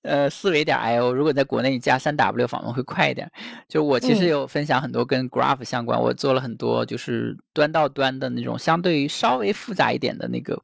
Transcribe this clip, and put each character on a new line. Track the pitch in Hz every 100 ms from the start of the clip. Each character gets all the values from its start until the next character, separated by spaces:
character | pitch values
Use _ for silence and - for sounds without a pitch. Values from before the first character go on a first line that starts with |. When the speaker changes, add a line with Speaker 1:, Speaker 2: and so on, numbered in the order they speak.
Speaker 1:
呃， | - 143 139
四 | - 202
维 | 151
点 | 151 131
I | 113 120
O， | 123
如 | 127
果 | 151
在 | 135
国 | 139 117
内 | 127
你 | 127
加 | 135 127
三 | 151 147
W | 117 120 120
访 | 131
问 | -
会 | 123
快 | 123 - 143
一 |
点。 | 131 170 - - - _
就 | 156
我 | 147 214
其 | 254
实 | 220 175
有 | 147 131
分 | 147
享 | 147 131
很 | 135
多 | 120
跟 | 120 131 127
Graph | 120 131 139
相 | 117 123
关， | 117 117
Speaker 2:
嗯。 |
Speaker 1:
我 | 120
做 | 123 139
了 | 131
很 | 127 113
多 | 117 117 117
就 | 117
是 | - 117 117 - _
端 | - 151
到 | 160 147
端 | 139 135 131
的 | 135
那 | 123
种 | 123 120
相 | - 165
对 | 180 156 143
稍 | - - 254
微 | 202
复 | 208 -
杂 | 180 120
一 | 123
点 | 123 -
的 | 120
那 | 120
个 | - -